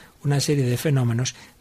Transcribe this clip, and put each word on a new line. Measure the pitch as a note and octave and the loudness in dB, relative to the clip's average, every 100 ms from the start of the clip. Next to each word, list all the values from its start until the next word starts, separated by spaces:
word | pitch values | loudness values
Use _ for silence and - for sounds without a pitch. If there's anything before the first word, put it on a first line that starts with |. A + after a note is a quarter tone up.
| - - | -12 -8
una | C#3 C#3+ | -2 0
serie | C3 C#3+ | 0 0
de | B2 B2 | 0 0
fenómenos | E3 C#3 A#2+ A#2 B2 - - - | 0 0 2 0 -4 -8 -18 -10